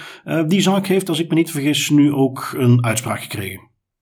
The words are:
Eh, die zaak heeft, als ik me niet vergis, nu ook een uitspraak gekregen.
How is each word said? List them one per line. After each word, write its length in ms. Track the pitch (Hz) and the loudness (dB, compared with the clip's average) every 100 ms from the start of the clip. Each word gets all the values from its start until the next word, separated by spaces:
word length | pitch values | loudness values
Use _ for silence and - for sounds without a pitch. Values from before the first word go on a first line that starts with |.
| - - | -16 -16
Eh, 220 | - 151 160 | -6 -2 0
die 140 | 190 | 2
zaak 260 | 185 196 196 | 2 0 0
heeft, 220 | 190 185 | 0 0
als 120 | 156 | -4
ik 80 | 165 | -2
me 60 | |
niet 160 | 160 165 | 0 0
vergis, 400 | 147 139 147 - | -2 -2 -2 2
nu 220 | 147 147 | 4 4
ook 420 | 143 135 127 - 151 | 4 0 -2 -10 0
een 280 | 123 120 | 4 4
uitspraak 380 | 123 110 - 101 | 4 -2 -4 -6
gekregen. 440 | - 104 95 95 - _ _ _ | -8 -10 -10 -12 -18 _ _ _